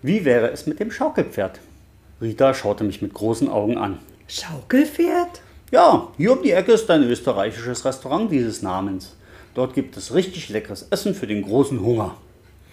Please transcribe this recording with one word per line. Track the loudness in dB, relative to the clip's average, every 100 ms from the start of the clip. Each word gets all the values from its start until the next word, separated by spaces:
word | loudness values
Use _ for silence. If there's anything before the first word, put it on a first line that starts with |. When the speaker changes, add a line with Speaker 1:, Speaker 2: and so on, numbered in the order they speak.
Speaker 1:
„Wie | 0 0 4
wäre | 4 2
es | -2 -6
mit | -4
dem | -6
Schaukelpferd?“ | -2 -2 0 -2 -2 -6 -6 -20 -20 -20 _ _ -8
Rita | -8 2 2
schaute | 4 -2 -2
mich | -2 -4
mit | -8
großen | -4 -2 0 0
Augen | 0 0 -2
an. | -4 -6 -14 -20 -14
Speaker 2:
„Schaukelpferd?“ | -12 -10 -14 0 2 2 0 0 0 -2 -8 -20 -20 0
Speaker 1:
„Ja, | 6 6 4 -4 -2
hier | 2
um | 4
die | 4
Ecke | 2 4
ist | 4 6
ein | 4
österreichisches | 4 2 0 0 -2 -4 -8 -4 -4
Restaurant | -6 -4 -2 0
dieses | 0 0 -2
Namens. | -4 -4 -4 -6 -10 -20 -20 -20 -10
Dort | -4 -2
gibt | -2 -6 -10
es | -2
richtig | -2 -2 -8 -6
leckeres | -6 -6 -14 -6
Essen | -4 -2 -4
für | -4
den | -4
großen | 0 2 2 0
Hunger.“ | 0 0 -2 -8 -20 _ _ _ -20